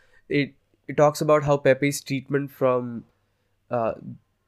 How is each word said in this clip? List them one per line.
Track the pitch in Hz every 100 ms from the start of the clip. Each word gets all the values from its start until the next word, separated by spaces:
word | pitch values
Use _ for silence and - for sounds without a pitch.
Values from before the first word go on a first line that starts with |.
| _ _ _
It, | 147 135 _ _ _ -
it | 139
talks | 147 -
about | 156 151 147
how | 143
Pepe's | 135 131 143 143
treatment | - 135 135 143 143
from, | - 131 123 123 117 - _ _ _ _ _ _
uh, | 120 113 - 127 120 _ _